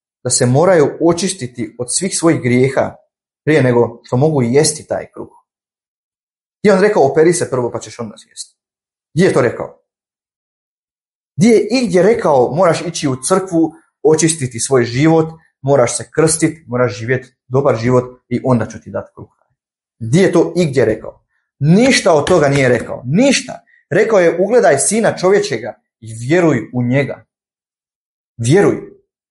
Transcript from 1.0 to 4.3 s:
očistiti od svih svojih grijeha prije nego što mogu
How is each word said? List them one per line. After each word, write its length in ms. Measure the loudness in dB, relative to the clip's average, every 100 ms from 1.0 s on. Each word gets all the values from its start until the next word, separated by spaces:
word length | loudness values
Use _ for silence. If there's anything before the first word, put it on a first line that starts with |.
očistiti 760 | 0 0 -4 -8 -12 -10 -12 -10
od 160 | -8
svih 240 | -6 -6 -2
svojih 220 | 0 0
grijeha 560 | 0 0 0 0 -4 -8 _ _ _ _
prije 180 | -2 2
nego 380 | 2 2 0 -4
što 140 | -6 0
mogu 260 | 0